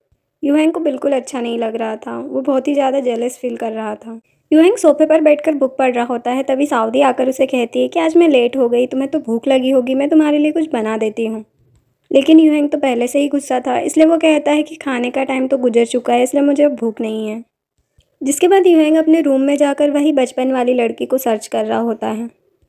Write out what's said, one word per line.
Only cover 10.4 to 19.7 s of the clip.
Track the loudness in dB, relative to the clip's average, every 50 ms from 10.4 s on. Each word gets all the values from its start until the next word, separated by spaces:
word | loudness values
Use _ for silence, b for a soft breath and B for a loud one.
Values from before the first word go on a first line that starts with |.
| 0 0
कुछ | 0 -2 -4 -4
बना | -4 -4 -4 -4 -4
देती | -4 -4 -4 -4 -4 -6
हूँ। | -6 -6 -10 -12 -16 _ _ _ _ _ _ _ _ _ _ _ _
लेकिन | 2 2 6 6 6 8
युहेंग | 6 6 4 2 0 -2
तो | -2
पहले | -2 -2 -2 0 -2 -2
से | -2 0 -2
ही | 0
गुस्सा | 0 -2 -4 -4 -4 -4 -4
था, | -2 -2 -4 -2
इसलिए | -4 0 2 4 4
वो | 4 4
कहता | 2 2 2 2 2 0 0
है | 0 0 -2
कि | -4 -10
खाने | -10 -8 -6 -4 -4 -4 -4
का | -4 -4 -4
टाइम | -2 -2 -4 -2
तो | -2 -2
गुजर | 0 0 2 2 2 2
चुका | 2 -2 -4 -2 0 0
है, | 0 0
इसलिए | 0 0 0 2
मुझे | 2 2 2 2
अब | 2 0
भूख | -2 -4 -6 -4 -6
नहीं | -6 -6 -6 -6 -6
है। | -8 -8 -10 -12 _ _ _ _ _ _ _ _ _ _ _ _ _ _ _
जिसके | -6 -6 0 0 2
बाद | 4 4 4 6
युहेंग | 6 4 4 4 4 2
अपने | 2 4 4 2 2
रूम | 2 2 0 0
में | 0 0 0
जाकर | 2 0 0